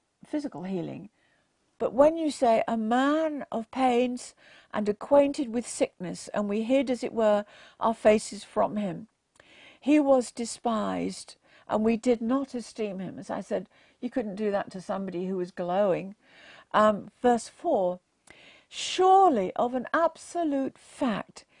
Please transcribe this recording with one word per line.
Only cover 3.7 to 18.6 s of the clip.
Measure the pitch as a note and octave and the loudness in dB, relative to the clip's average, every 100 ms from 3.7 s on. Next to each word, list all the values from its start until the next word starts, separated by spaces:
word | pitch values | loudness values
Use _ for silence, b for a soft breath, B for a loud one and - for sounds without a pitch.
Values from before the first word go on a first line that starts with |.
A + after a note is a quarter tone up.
pains | B3+ B3+ A#3+ B3 B3 - - B B B | 0 2 2 0 -4 -12 -20 B B B
and | G#3 G#3 | -6 -4
acquainted | G#3 - C#4+ C#4+ C#4+ A#3+ | -4 4 4 4 0 -6
with | A#3 - | -6 -6
sickness, | - C4+ - F3 F3 - | -2 -2 -4 -10 -10 -8
and | - G#3 | -4 -2
we | G#3 | -2
hid, | A3+ C4+ C4 | 2 2 2
as | A#3+ | -4
it | B3+ | -4
were, | A3+ G#3+ G#3 G#3 B B B | 0 2 2 -2 B B B
our | A3+ | -4
faces | A3+ A3 G#3+ - G3+ | 2 4 4 2 -14
from | - G#3+ G3 G#3 | -6 -2 -2 -2
him. | G3 E3 A3 _ _ _ B B B B | -6 -8 -12 _ _ _ B B B B
He | C4 D4+ | 2 4
was | C#4 C4 A#3 | 6 4 2
despised, | - A#3 - A#3 G#3+ G3 F3+ F#3 F#3 - - b b b | -6 -10 -6 -4 -2 -2 -4 -4 -8 -16 -20 b b b
and | G#3+ A3 | 0 2
we | A3+ | 2
did | B3 A#3 | 2 0
not | A#3 C4+ C4+ | 0 -2 -2
esteem | B3 - - G#3 F#3 | -10 -10 -8 -8 -6
him." | F3 - | -10 -12
As | G3+ | -10
I | F#3 | -8
said, | - F#3+ G3 b b b | -6 -6 -8 b b b
you | B3 | -6
couldn't | C4 G#3+ F#3+ | -6 -6 -4
do | G#3+ | -2
that | G3 - | -2 -4
to | F#3+ | -10
somebody | - G3 F#3+ F3 F#3 | -8 -6 -6 -6 -4
who | F#3+ | -4
was | F3+ | -6
glowing. | - F3 F#3 G3+ D#3 F#3+ - B B B B B | -6 -4 0 2 0 -4 -16 B B B B B
Um, | G#3 G#3+ G#3 - _ | 2 4 2 -6 _
verse | B3 A#3 - | 2 2 -2
four, | - E4+ A#3 F3+ F#3 _ _ _ B B B | -8 -2 0 0 -4 _ _ _ B B B